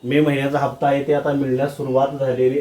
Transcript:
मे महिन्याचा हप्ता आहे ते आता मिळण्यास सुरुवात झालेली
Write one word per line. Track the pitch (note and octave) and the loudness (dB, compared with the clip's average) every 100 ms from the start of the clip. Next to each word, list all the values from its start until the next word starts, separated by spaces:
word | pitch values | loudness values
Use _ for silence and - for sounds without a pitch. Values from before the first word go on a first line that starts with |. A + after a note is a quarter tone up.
मे | A#2+ C#3+ | 0 2
महिन्याचा | D3+ C#3 C#3 C#3+ | 2 2 0 0
हप्ता | C3+ C3+ C#3+ | -2 0 0
आहे | C#3 C#3 | 0 0
ते | |
आता | C#3+ D3 | 0 0
मिळण्यास | C#3 C3+ B2+ C#3+ - | -2 0 0 -2 -4
सुरुवात | C3 C3 C#3 C#3+ | -2 0 0 -2
झालेली | C3+ B2+ B2+ C#3 | -4 0 0 0